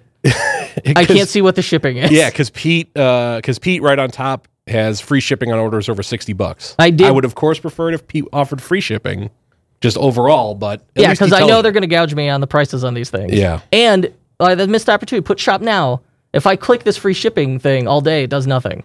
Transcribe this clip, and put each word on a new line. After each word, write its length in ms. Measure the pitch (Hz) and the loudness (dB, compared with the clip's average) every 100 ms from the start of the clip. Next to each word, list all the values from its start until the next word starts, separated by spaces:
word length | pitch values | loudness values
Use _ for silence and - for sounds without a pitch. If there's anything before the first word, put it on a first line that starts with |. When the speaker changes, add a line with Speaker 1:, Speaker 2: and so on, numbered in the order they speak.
| _ | _
Speaker 1:
<laughs> 140 | _ 143 | _ 0
Speaker 2:
I 680 | - - - - - - 156 | 0 -2 -4 -6 -6 0 2
Speaker 1:
'Cause 120 | 175 | 4
Speaker 2:
can't 220 | 196 190 | 2 2
see 120 | 208 | 2
what 140 | 190 185 | 2 2
the 80 | |
shipping 340 | - 160 143 127 | 0 -2 -2 -2
is. 140 | 151 | 2
Speaker 1:
Yeah, 180 | 156 135 | 4 2
'cause 220 | - 131 | 0 -6
Pete, 440 | - 160 170 165 147 | -4 -2 -2 -2 -2
uh, 460 | 131 123 120 117 | 0 2 0 -4
'cause 160 | 110 120 | -6 -4
Pete 240 | 185 180 | -2 0
right 160 | 143 139 | 2 2
on 140 | 131 | 0
top 360 | - 135 135 _ _ - | -4 -6 -6 _ _ -6
has 340 | 110 110 104 | -2 -2 -4
free 180 | - 139 | -2 -2
shipping 320 | - 127 120 | 0 -4 -2
on 60 | 113 | -2
orders 300 | 113 110 101 | -2 -2 -4
over 140 | 101 | -6
sixty 300 | 98 113 - | -6 -8 -8
bucks. 420 | 95 92 - - - | -6 -6 -6 -10 2
Speaker 2:
I 120 | 170 | 4
did 160 | 165 185 | 6 4
Speaker 1:
I 40 | |
would, 140 | 135 127 | 4 0
of 80 | - | -2
course, 220 | 151 156 | -2 -2
prefer 300 | 156 - 165 | -6 -6 -6
it 40 | 165 | -6
if 120 | _ | _
Pete 180 | 156 - | -8 -4
offered 300 | 143 135 135 | -4 -4 -4
free 180 | - 190 | -4 -4
shipping, 520 | - 107 95 95 107 _ _ _ _ - | -2 -6 -6 -8 -10 _ _ _ _ -2
just 160 | 120 110 | -2 2
overall, 560 | 139 120 127 147 107 | 0 2 2 2 2
but 280 | 101 104 101 _ - | -4 -6 -8 _ 0
at 60 | |
Speaker 2:
Yeah, 80 | 180 | 2
Speaker 1:
least 100 | 190 | 4
he 60 | 196 | 4
Speaker 2:
'cause 80 | |
I 60 | 190 | 4
Speaker 1:
tells 100 | 208 | 4
Speaker 2:
know 80 | 226 | 4
Speaker 1:
you. 60 | |
Speaker 2:
they're 80 | 220 | 4
gonna 160 | 202 185 | 0 0
gouge 260 | 170 165 | 0 0
me 160 | 147 143 | -2 -2
on 120 | 139 | -2
the 60 | 139 | 0
prices 360 | 147 139 131 | 0 0 -2
on 100 | 123 | -4
these 160 | 120 117 | -4 -6
things. 240 | 95 95 | -6 -2
Speaker 1:
Yeah. 280 | 104 92 80 - | 0 0 -2 0
Speaker 2:
And, 400 | 214 233 190 180 - _ - | 2 4 2 0 -6 _ 0
uh, 140 | 180 | 0
the 140 | 185 196 | 2 0
missed 200 | 220 - | 0 0
opportunity, 380 | 185 214 233 170 | -2 0 -4 -2
put 140 | 196 | -2
shop 220 | - 196 | 0 0
now. 400 | 226 202 135 127 _ _ _ | 0 0 0 -2 _ _ _
If 140 | 147 208 | 0 0
I 100 | 190 | 0
click 260 | - 240 | 2 0
this 120 | 214 196 | 2 -2
free 200 | 196 185 | -2 -2
shipping 420 | 220 196 139 131 | -2 -2 -2 -2
thing 300 | 143 135 117 | 0 0 0
all 140 | 143 | 0
day, 200 | 147 156 | 0 0
it 60 | 127 | -2
does 160 | 139 131 | -2 0
nothing. 380 | 127 104 - | -2 -2 -8